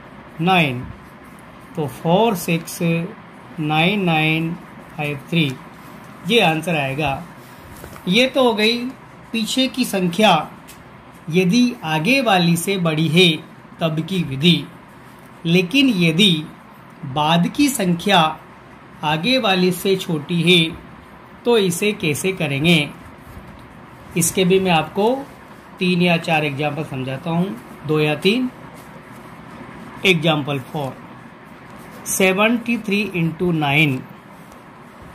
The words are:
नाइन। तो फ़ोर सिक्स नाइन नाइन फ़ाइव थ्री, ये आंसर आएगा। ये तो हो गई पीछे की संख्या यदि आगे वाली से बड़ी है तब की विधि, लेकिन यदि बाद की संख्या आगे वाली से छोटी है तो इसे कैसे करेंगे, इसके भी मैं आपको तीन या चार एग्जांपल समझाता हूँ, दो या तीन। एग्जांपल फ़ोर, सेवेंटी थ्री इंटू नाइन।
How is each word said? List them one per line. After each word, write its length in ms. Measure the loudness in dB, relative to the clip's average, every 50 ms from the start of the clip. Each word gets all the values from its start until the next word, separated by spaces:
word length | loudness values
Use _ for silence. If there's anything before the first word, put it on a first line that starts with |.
| -18 -20 -20 -20 -20 -18 -8 -2
नाइन। 420 | 0 2 4 4 2 2 -2 -6 -8 -12 -14 -18 -18 -20 -20 -20 -20 -20 -20 -20 -20 -20 -20 -20 -20 -14 -8
तो 120 | -6 -6
फ़ोर 480 | -6 -8 -6 0 2 2 4 4 2 0
सिक्स 420 | -2 -2 -2 -2 -4 -4 -8 -8 -4
नाइन 1200 | -2 -2 -2 -2 -4 -8 -12 -16 -20 -20 -20 -20 -20 -16 -10 -6 -4 -2 0 2 2 2 0 0 0
नाइन 500 | 0 2 2 2 2 0 0 -2 -4 -6 -8 -12 -18 -20 -20 -20 -18 -10
फ़ाइव 220 | -8 -8 -8 -8 -10 -8 -4
थ्री, 160 | -2 0 0 0 -2 -8 -14 -20 -20 -20 -20 -20 -20 -20 -20 -20 -20 -12 -4 0
ये 100 | 2 4
आंसर 340 | 4 4 2 0 -2 -2 -2
आएगा। 480 | -2 -2 -2 -2 -2 -2 -4 -4 -6 -8 -14 -18 -20 -20 -20 -20 -20 -20 -20 -20 -18 -18 -18 -18 -10 -6
ये 200 | 0 2 2 2
तो 160 | 2 2 2 2
हो 100 | 2 2
गई 240 | 2 2 2 0 0 -4 -8 -10 -12 -20 -20 -20 -20 -14 -8 -6
पीछे 340 | -6 -4 -2 0 0 0
की 180 | 0 0 -2 -4
संख्या 500 | -2 -2 -2 -2 0 2 4 4 4 4 4 0 -4 -12 -18 -20 -20 -20 -20 -20 -20 -20 -20 -20 -20 -20 -18 -10 -2
यदि 360 | 0 2 2 4 4 4 4 2 0 -4 -6
आगे 360 | -4 -4 -2 0 2 2 2
वाली 340 | 4 4 4 4 4 4 2
से 200 | 2 0 -2 -2 -2
बड़ी 280 | -2 -2 0 0 0
है 220 | 2 4 6 6 6 4 0 -6 -14 -20 -20 -20 -20 -8 -4
तब 240 | -4 -2 -2 -2 -4
की 180 | -4 -4 -4 -4
विधि, 400 | -4 -4 0 2 2 2 2 0 -8 -16 -20 -20 -20 -20 -20 -20 -20 -20 -20 -20 -20 -20 -8 -2
लेकिन 440 | 0 2 2 0 2 2 2 2 2 2
यदि 340 | 2 2 2 4 4 4 4 2 0 -4 -10 -16 -20 -20 -20 -20 -20 -20 -20 -20 -16 -14
बाद 420 | -8 -4 -2 0 2 2 2 2
की 220 | 0 2 0 0 0
संख्या 540 | 2 0 0 0 0 0 0 2 2 2 2 2 -2 -8 -14 -20 -20 -20 -20 -20 -20 -20 -20 -20 -16 -6 -4
आगे 340 | -4 -2 -2 0 0 0
वाली 340 | 0 2 0 2 2 2 2
से 240 | 0 0 0 -2 -2
छोटी 460 | 0 -2 -4 -4 -4 -4 -4 -2 0
है 340 | 4 6 6 6 4 2 -4 -10 -14 -18 -20 -20 -20 -20 -20 -20 -20 -20 -20 -6 0
तो 120 | 2 2
इसे 340 | 2 2 0 0 0 -2 -2
कैसे 400 | -2 -2 -2 -2 -2 -2 -2 -4
करेंगे, 580 | -4 -2 -4 -4 -2 0 4 4 4 4 2 -2 -8 -14 -18 -20 -20 -20 -20 -20 -20 -18 -18 -20 -20 -20 -20 -20 -20 -20 -20 -20 -20 -20 -20 -6 -2
इसके 260 | -2 -2 0 0 2 4
भी 140 | 4 4 4
मैं 120 | 4 4
आपको 360 | 2 2 2 0 -2 0 0 0 0 -2 -4 -12 -18 -20 -20 -20 -20 -20 -20 -20 -6 -2
तीन 220 | 0 0 2 2
या 140 | 2 2 2
चार 280 | 0 0 0 0 0 0
एग्जांपल 380 | -2 -4 -2 -4 -4 -4 -6 -8
समझाता 460 | -8 -8 -8 -6 -6 -8 -8 -6 -4
हूँ, 260 | -2 -2 -2 -2 -6 -10 -14 -18 -20 -12 -4
दो 120 | -2 0 2
या 140 | 2 0 0
तीन। 340 | 2 2 2 2 2 0 -4 -6 -12 -18 -20 -20 -20 -20 -20 -20 -20 -20 -20 -20 -20 -20 -20 -20 -20 -20 -20 -20 -18 -18 -18 -18 -18 -18 -18 -16 0 2
एग्जांपल 540 | 2 2 4 2 2 0 0 -2 -4 -4 -6
फ़ोर, 320 | -6 -8 -8 -8 -6 -8 -8 -12 -18 -20 -20 -20 -20 -20 -20 -20 -20 -20 -20 -20 -20 -20 -20 -20 -20 -20 -20 -16 -8
सेवेंटी 720 | -8 0 2 2 2 4 4 2 2 2 0 0 -2 -4
थ्री 240 | -4 -2 -2 -2 -2 -2 -2 -2
इंटू 360 | -2 -2 -2 -2 -2 -2 0
नाइन। 480 | 0 0 0 2 4 4 4 4 2 -2 -6 -12 -18 -20 -20 -20 -20 -20 -20 -20 -20 -20 -20 -20 -20 -20 -20 -20 -20 -20 -20 -20 -20